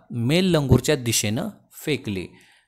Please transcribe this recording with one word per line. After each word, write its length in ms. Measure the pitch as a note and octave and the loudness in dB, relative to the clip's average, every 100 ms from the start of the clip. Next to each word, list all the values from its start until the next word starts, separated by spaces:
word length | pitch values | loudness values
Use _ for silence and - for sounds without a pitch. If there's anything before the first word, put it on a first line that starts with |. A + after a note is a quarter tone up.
| - | -10
मेल 340 | A#2+ A#2 E3+ | -4 0 2
लंगूरच्या 520 | F#3+ D#3 C3+ B2 - D3 | 4 2 4 4 4 0
दिशेनं 520 | A#2+ A2 G#2+ A2+ A3 - _ | 0 -2 -2 -2 -6 -10 _
फेकली. 540 | - - C3+ A2+ F#2+ E2+ - _ _ | -10 -4 -4 -4 -8 -8 -16 _ _